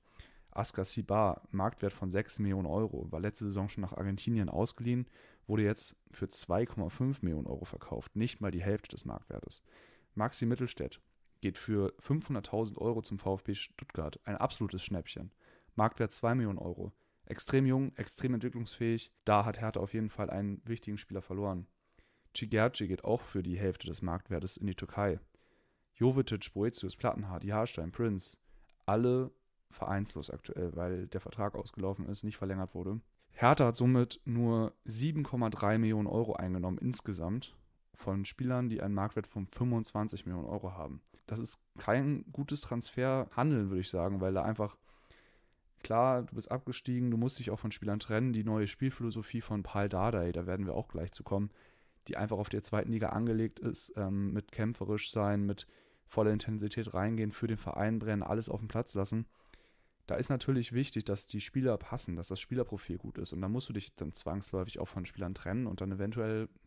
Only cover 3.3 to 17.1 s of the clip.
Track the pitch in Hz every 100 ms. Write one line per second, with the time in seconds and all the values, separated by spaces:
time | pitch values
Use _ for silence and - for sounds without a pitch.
3.3 | - 104 98 101 - 95 - 98 101 -
4.3 | 113 95 87 117 - 120 123 123 - -
5.3 | - - 107 104 107 - - _ - 95
6.3 | - - 92 120 - 90 - 131 139 87
7.3 | 78 - 69 87 - - 60 - 101 117
8.3 | - 101 85 98 104 - - - 53 -
9.3 | - - - _ - - - _ 104 113
10.3 | - 117 120 127 - 67 - _ _ _
11.3 | _ 98 - - 104 98 - - 151 -
12.3 | 120 - 107 113 - 113 110 - 101 98
13.3 | 95 - 101 - - - - 76 - -
14.3 | 101 131 - 101 92 - 92 - - 90
15.3 | - - - - - 110 - 113 - 117
16.3 | 127 107 95 87 87 92 - _